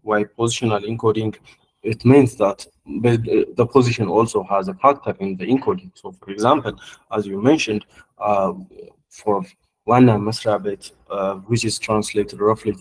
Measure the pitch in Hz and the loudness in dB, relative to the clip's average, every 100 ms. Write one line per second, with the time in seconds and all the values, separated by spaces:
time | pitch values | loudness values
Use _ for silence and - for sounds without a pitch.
0 | 107 104 104 - 117 - 117 104 101 117 | -2 -2 -2 -4 -4 -2 -2 -2 -4 -4
1 | 113 107 110 - _ _ _ _ 113 110 | -2 0 -2 -8 _ _ _ _ -8 0
2 | 120 143 120 - 101 - - _ - - | 6 6 6 2 -2 -2 -12 _ -12 -2
3 | 120 117 - 107 - - 117 139 120 117 | 0 0 0 0 0 0 2 4 2 0
4 | 98 104 113 104 92 98 92 92 135 143 | 0 2 2 0 -2 -2 -4 0 2 2
5 | 110 95 196 190 180 135 - 185 92 - | -2 -6 -6 -6 -2 -2 0 -4 -6 -20
6 | 98 92 - 101 117 147 113 - - - | -20 -18 -14 -2 2 2 -2 -10 -14 -20
7 | - 107 101 98 123 156 - 104 - - | -8 -6 -4 0 2 2 0 -6 -8 -20
8 | _ - 104 101 95 92 92 - - _ | _ -8 -2 0 -2 -4 -14 -20 -20 _
9 | _ - 107 98 92 _ _ _ - 123 | _ -8 -4 -2 -4 _ _ _ 2 6
10 | 123 104 104 117 - 98 101 98 - _ | 6 4 -2 -6 -4 -4 -4 -10 -12 _
11 | - 101 98 95 98 113 110 - - 107 | -12 -6 -6 -6 -4 -2 -2 -4 -2 -2
12 | 104 104 101 95 104 110 107 92 | -2 -4 -4 0 0 0 -2 -6